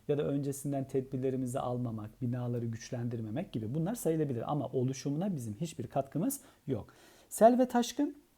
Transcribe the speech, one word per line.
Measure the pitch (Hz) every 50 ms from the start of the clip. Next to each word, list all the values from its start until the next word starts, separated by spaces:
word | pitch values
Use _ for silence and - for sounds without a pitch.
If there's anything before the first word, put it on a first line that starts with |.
| _ -
Ya | 147 139
da | 156
öncesinden | 156 139 143 139 143 135 - - 147 139 139 135 -
tedbirlerimizi | - 135 127 - - 131 127 135 131 131 131 123 120 135
almamak, | 139 131 123 123 123 117 110 110 104 110 - -
binaları | 127 120 120 123 123 123 120 120 117
güçlendirmemek | 117 113 110 - - 131 120 120 120 120 113 113 107 107 139 190 -
gibi | - 117 110 107 127
bunlar | 160 160 185 247
sayılabilir. | 233 - 165 165 160 156 139 123 113 - -
Ama | 151 151 - -
oluşumuna | - 135 123 127 131 - - 143 139 156 185 214 185
bizim | 143 120 110 101
hiçbir | 101 160 160 - - 117 -
katkımız | - 143 135 - - 147 190 269 262 - - - - _ _ 147
yok. | 131 104 90 - - - - - - - - -
Sel | - - 208 233 247 233
ve | 254 247
taşkın, | - 240 233 240 - - 294 294 - - - _ _